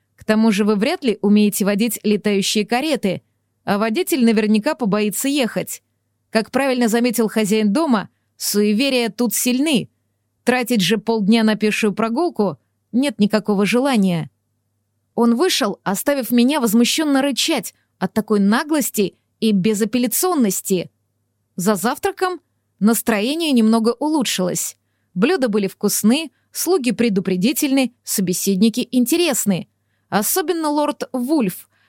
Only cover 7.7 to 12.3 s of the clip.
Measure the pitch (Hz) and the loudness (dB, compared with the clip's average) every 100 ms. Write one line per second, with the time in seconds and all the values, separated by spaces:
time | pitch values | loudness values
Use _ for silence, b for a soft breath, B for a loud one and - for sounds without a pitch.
7.7 | 226 320 220 - _ _ - - 202 208 | 2 0 0 -2 _ _ -10 -2 0 2
8.7 | 214 277 254 226 - 240 - 247 247 311 | 2 2 0 0 -2 -2 -2 0 0 2
9.7 | 247 127 _ _ _ _ _ - 254 247 | 0 -2 _ _ _ _ _ -2 0 0
10.7 | 240 175 220 - 226 196 233 220 214 214 | 0 0 -2 -2 0 2 4 4 2 0
11.7 | 208 208 190 226 233 339 | 0 -2 -2 -2 -2 -2